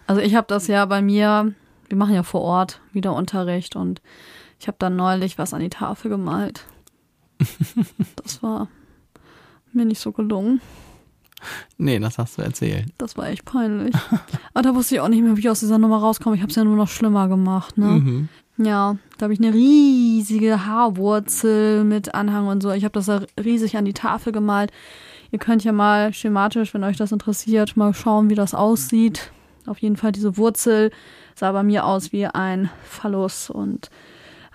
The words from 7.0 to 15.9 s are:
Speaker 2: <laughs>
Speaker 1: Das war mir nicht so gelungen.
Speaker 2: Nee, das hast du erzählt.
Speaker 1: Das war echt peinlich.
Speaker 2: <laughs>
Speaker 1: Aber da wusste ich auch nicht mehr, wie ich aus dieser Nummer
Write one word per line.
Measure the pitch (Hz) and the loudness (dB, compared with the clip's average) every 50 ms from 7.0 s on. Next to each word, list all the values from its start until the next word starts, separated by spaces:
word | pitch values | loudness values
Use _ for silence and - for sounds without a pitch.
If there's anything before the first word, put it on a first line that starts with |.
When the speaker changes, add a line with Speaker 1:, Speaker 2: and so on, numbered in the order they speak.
| _ _ _ _ _ _ _ - | _ _ _ _ _ _ _ -4
Speaker 2:
<laughs> | 143 - - - 160 - - 240 202 - - - 208 - - - - | -4 -2 -2 -4 -6 -4 -2 -4 -4 -4 -4 -6 -8 -8 -8 -14 -14
Speaker 1:
Das | - - - - | -14 -12 -8 -6
war | 220 220 214 208 - - _ _ _ _ _ _ _ _ _ _ _ - - _ _ _ _ _ _ | -6 -6 -6 -8 -10 -12 _ _ _ _ _ _ _ _ _ _ _ -20 -20 _ _ _ _ _ _
mir | - 240 233 | -2 0 0
nicht | 220 220 - | 0 -2 -2
so | - 214 | -6 -8
gelungen. | 208 - 220 208 220 190 196 226 262 254 - - - - - - - - _ _ _ _ _ _ _ - - - - - - - _ - | -6 -4 -4 -4 -2 -2 0 0 0 0 -2 -6 -20 -20 -20 -20 -20 -20 _ _ _ _ _ _ _ -20 -18 -16 -16 -16 -18 -16 _ -4
Speaker 2:
Nee, | 165 143 127 104 | -2 0 0 0
das | 107 113 - - | -2 -4 -4 -4
hast | 117 - - - | -6 -6 -6 -8
du | |
erzählt. | 107 - 127 - - 113 101 - 104 - - - | -6 -6 -6 -4 -4 -4 -2 -4 -6 -8 -8 -10
Speaker 1:
Das | 240 226 - - | -10 -10 -10 -10
war | - - | -10 -8
echt | 170 - - | -10 -10 -10
peinlich. | - - 262 233 214 208 202 202 240 240 139 - - 240 190 - | -6 -4 -2 -2 -2 -2 -4 -2 -2 -2 -2 -2 -2 -4 -4 -4
Speaker 2:
<laughs> | - - 131 - - - | -4 -12 -12 -12 -6 -2
Speaker 1:
Aber | 262 | 0
da | 262 262 254 | 2 2 2
wusste | 254 240 - 262 | 2 0 0 0
ich | 208 | 0
auch | 131 220 | 2 2
nicht | 226 226 | 4 4
mehr, | 233 226 220 208 | 4 4 2 2
wie | |
ich | 208 240 | 2 0
aus | 220 - | 0 0
dieser | 220 208 220 220 | 0 2 4 4
Nummer | 220 220 | 4 4